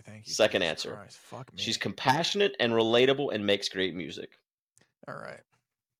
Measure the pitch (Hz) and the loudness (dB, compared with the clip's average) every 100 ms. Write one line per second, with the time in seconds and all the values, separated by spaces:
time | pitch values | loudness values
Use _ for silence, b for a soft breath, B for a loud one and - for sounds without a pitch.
0 | - 107 - - 107 104 85 76 - 104 | -18 -18 -6 2 2 2 0 -2 -6 -10
1 | 98 - - 117 131 - 120 110 113 95 | -16 -20 -18 -18 -14 -8 -4 -4 -4 -2
2 | 135 143 170 202 202 - 117 113 113 120 | 0 2 2 0 0 2 2 4 4 6
3 | 131 135 143 107 101 101 - 95 92 85 | 6 4 0 -2 2 2 0 -2 -2 -2
4 | 76 - - _ _ _ _ _ _ _ | -8 -10 -14 _ _ _ _ _ _ _
5 | - - - - _ _ _ _ _ _ | -14 -14 -14 -16 _ _ _ _ _ _